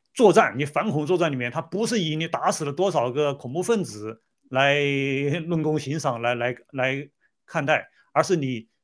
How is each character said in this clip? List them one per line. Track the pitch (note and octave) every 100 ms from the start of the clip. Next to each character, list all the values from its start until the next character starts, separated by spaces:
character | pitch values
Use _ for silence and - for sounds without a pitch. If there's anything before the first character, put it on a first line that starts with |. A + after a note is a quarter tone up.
| _
作 | - G#3+
战， | F3 D3+ A2
你 |
反 | C#3+ D3 G#3+
恐 | D3+ D3+
作 | F3+
战 | E3
里 | C3
面， | A#2+
他 | D3
不 | E3 F#3+ A3+
是 | A3+
以 | D#3+ D#3
你 | E3
打 | A#2 D#3+
死 | -
了 | C#3+
多 | C#3+ F#3+
少 | D#3+ A#2+
个 | B2+ D3
恐 | C#3 C3+
怖 | D#3+
分 | F#3 A3+
子 | C3+ G#2+ G#2+ A2 _ _ _
来 | C3 C#3 C#3+ C#3+ C#3 C3+ C3+ C#3+ E3+
论 | E3 E3+
功 | D#3 D#3
行 | C#3+ D#3
赏， | C#3 A#2
来， | A#2 A#2+
来， | B2 B2 -
来 | C3+ C3 C#3 D3 _ _ _ _
看 | E3 C#3+
待， | C#3 - _ _
而 | D3+
是 | D3+ F3
你 | C3+ A#2+ - _